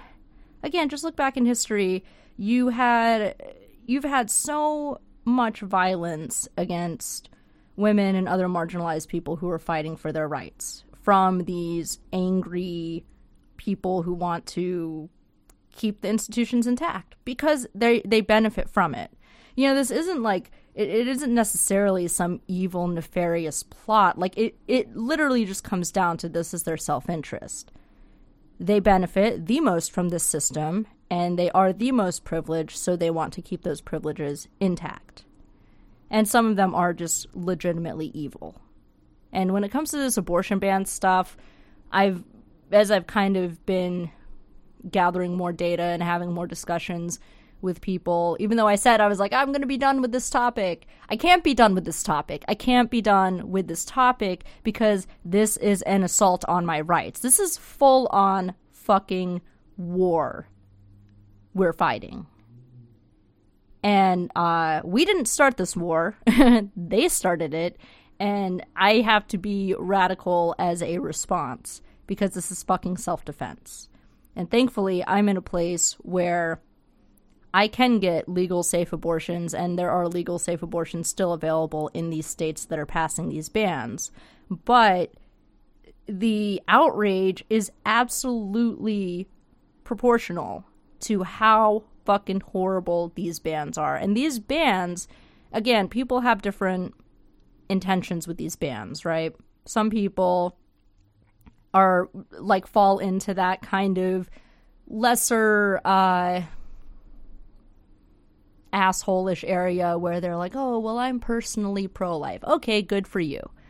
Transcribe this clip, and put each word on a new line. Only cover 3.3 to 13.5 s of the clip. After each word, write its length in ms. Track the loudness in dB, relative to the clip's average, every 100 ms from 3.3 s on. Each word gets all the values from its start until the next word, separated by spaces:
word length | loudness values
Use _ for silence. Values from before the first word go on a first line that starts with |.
| -6 -14 -20 -20 -14 -4
you've 180 | -4
had 260 | 0 -2 0
so 720 | -2 -2 -2 -2 -2 -6 -10 -14 -6
much 360 | 0 2 2 -2
violence 880 | -2 0 2 0 -4 -6 -6 -8 -6 -6
against 720 | -4 -4 -4 -6 -10 -12 -14 _ _ _ _ 0
women 400 | 2 4 2 0
and 100 | 0
other 220 | 0 0
marginalized 600 | -2 -4 -4 -4 -4 -6
people 280 | -8 -6 -6
who 140 | -6
are 80 | -6
fighting 380 | -4 -4 -4 -8
for 140 | -6
their 160 | -4 -4
rights 580 | -6 -10 -14 -14 -14 -20 -4
from 440 | 4 4 4 0
these 540 | -2 -6 -4 -6 -6 -10 -6
angry 920 | -4 0 0 -2 -6 -6 -6 -8 -10 -12 _ _ _ _